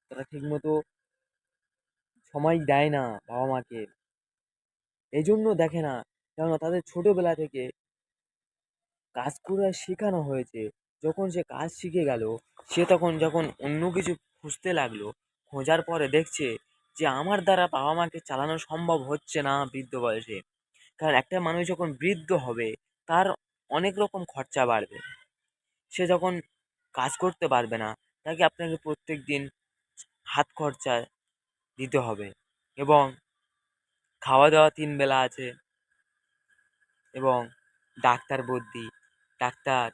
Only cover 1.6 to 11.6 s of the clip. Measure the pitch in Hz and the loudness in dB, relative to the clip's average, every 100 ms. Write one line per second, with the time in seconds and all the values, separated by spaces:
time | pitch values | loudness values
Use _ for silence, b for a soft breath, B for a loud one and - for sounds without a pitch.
1.6 | _ _ _ _ _ _ _ 147 156 170 | _ _ _ _ _ _ _ -2 0 2
2.6 | 147 139 151 143 123 104 - 120 135 131 | 4 4 4 2 -2 -6 -8 -4 -2 -2
3.6 | - 117 104 _ _ _ _ _ _ _ | -6 -12 -12 _ _ _ _ _ _ _
4.6 | _ _ _ _ _ 147 156 214 220 175 | _ _ _ _ _ 0 2 2 2 2
5.6 | 160 165 151 123 - _ _ - 165 156 | 2 0 -4 -6 -10 _ _ -4 -2 0
6.6 | 160 180 - 175 202 185 170 156 156 135 | 0 -2 -4 2 2 4 2 -2 -6 -8
7.6 | 127 - _ _ _ _ _ _ _ _ | -10 -12 _ _ _ _ _ _ _ _
8.6 | _ _ _ _ _ 123 131 - - 196 | _ _ _ _ _ -8 -8 -8 -6 -2
9.6 | 196 180 - 185 208 180 143 135 123 113 | 0 -2 -8 -4 -2 -2 -2 -4 -6 -8
10.6 | 107 - _ _ 156 175 190 170 - 131 | -10 -12 _ _ -6 -4 -4 -4 -6 -6